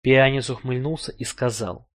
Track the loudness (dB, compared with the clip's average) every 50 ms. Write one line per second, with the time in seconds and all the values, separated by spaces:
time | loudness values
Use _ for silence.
0 | _ 6 6 6 6 4 4 0 -4 -4 -8 -8 -6 -6 -6 -4 -4 -6 -6 -6
1 | -8 -12 -12 -10 -10 -10 -6 -2 -2 -2 -2 -2 -6 -8 -8 -10 _ _ _